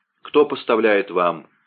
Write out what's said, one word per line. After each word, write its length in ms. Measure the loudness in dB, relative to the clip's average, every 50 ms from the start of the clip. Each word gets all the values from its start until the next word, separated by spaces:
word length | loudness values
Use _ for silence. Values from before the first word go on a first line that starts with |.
| _ _ _ _ -12
"Кто 220 | -2 2 2 2
поставляет 680 | 2 0 -8 -4 -2 0 2 2 2 2 2 0 -2
вам 360 | -2 -2 0 0 -2 -4 -10 _ _ _ _